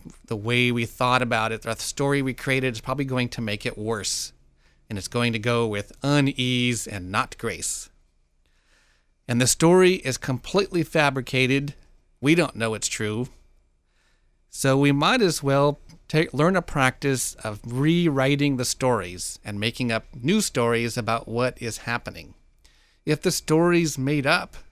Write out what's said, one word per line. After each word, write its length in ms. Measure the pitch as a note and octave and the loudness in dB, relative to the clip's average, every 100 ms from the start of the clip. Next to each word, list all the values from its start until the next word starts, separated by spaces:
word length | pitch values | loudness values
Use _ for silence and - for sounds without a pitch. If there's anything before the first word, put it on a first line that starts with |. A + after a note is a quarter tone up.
| - - - | -20 -20 -10
the 100 | G#2+ | -6
way 360 | G#2+ B2 B2 | 0 2 2
we 120 | A#2+ | 0
thought 380 | A#2 - B2 B2+ | -4 -2 0 2
about 300 | B2 A2+ A2 | 2 0 -2
it, 100 | A2 | -4
the 140 | - A2 | -6 -6
story 440 | - - C#3 C#3+ | -6 -4 0 0
we 120 | C3 | -2
created 400 | B2 C#3 C3 C3 | -4 -2 0 0
is 60 | A2+ | -4
probably 240 | - C3+ | -4 -4
going 240 | C3+ B2+ A#2+ | -2 -2 -2
to 100 | - | -4
make 240 | A2+ G#2+ | -4 -4
it 140 | B2 G#2+ | -6 -6
worse. 540 | G#2+ A2+ F2+ - - - _ _ _ _ - | -4 -4 -4 -6 -8 -14 _ _ _ _ -10
And 80 | G2+ | -10
it's 100 | - | -6
going 240 | A#2+ A#2+ | -2 0
to 60 | A2+ | 0
go 280 | A#2 A#2+ A#2 | 0 0 0
with 260 | G2+ G2+ - | -4 -6 -6
unease 840 | C#3 C#3+ C#3 C#3 B2+ B2 B2 A#2 - | 2 2 2 0 -2 0 0 -2 -6
and 240 | G2+ F2+ | -8 -4
not 280 | G#2+ B2+ - | -2 -2 -6
grace. 500 | A#2 E2 - - - _ _ _ _ _ _ _ _ _ _ _ _ _ - | -8 -6 -6 -8 -12 _ _ _ _ _ _ _ _ _ _ _ _ _ -4
And 140 | A#2+ | 0
the 60 | C3 | 2
story 480 | - E3 F#3 F#3 | 4 6 8 6
is 240 | F#3+ C3 B2+ | 4 -2 -6
completely 640 | - B2+ - F#3 G3 F3 | -6 -6 -2 -2 0 -2
fabricated. 920 | D3+ D#3+ D3 C3+ A#2+ C3 B2+ C#3 C#3+ - - _ _ _ | 0 2 2 0 -2 0 2 2 -2 -10 -20 _ _ _
We 140 | C3+ | 2
don't 220 | E3+ D3+ - | 4 2 -2
know 180 | A2+ | -4
it's 140 | G#2+ - | -2 -6
true. 400 | - G#2+ G#2+ B2+ - _ _ _ _ _ _ _ _ _ _ _ | -4 -4 -2 -6 -10 _ _ _ _ _ _ _ _ _ _ _
So 260 | - C3+ C3+ | -2 2 4
we 160 | C#3+ | 4
might 300 | C#3 E3 B3+ | 4 2 4
as 200 | F#3+ - | 2 0
well 380 | C#3 C#3 D3 C#3+ - - - | 0 2 2 0 -10 -20 -2
take, 260 | D#3 - | 0 2
learn 220 | B2+ E3 F#3+ | 2 2 2
a 60 | |
practice 720 | - D3 C3 - C#3+ B2+ - - | 0 2 2 2 -2 -2 -4 -8
of 240 | A2 G#2 | -10 -10
rewriting 920 | A#2 B2 D3+ F3 E3+ C3+ C3+ C#3+ C#3+ B2+ | -6 0 2 2 2 2 2 2 2 0
the 80 | |
stories 760 | A#2+ - C3 A#2 F2+ F2+ - - | -2 0 0 0 -2 -8 -12 -12
and 140 | G#2+ G2+ | -10 -2
making 320 | A2 - B2 | -2 0 -2
up 140 | A2+ - | -2 -4
new 260 | C3+ B2 G#3+ | -6 0 0
stories 580 | - - A#2+ A#2 A#2 B2 | 0 0 2 2 0 -4
about 300 | A2 A2+ - | -2 -4 -4
what 320 | A2+ B2+ - | -2 -2 -4
is 160 | A#2 - | -8 -8
happening. 560 | - A#2+ - E2 D#2+ - _ _ _ _ _ _ - | -6 -6 -8 -14 -18 -20 _ _ _ _ _ _ -4
If 160 | D3+ | -2
the 80 | F#3 | -2
story's 680 | - - D#3 F3 E3+ D#3+ C3+ | -4 2 2 4 4 2 -2
made 280 | C3 D3 C3+ | -2 0 0
up, 300 | F3 - - - | 0 -2 -14 -20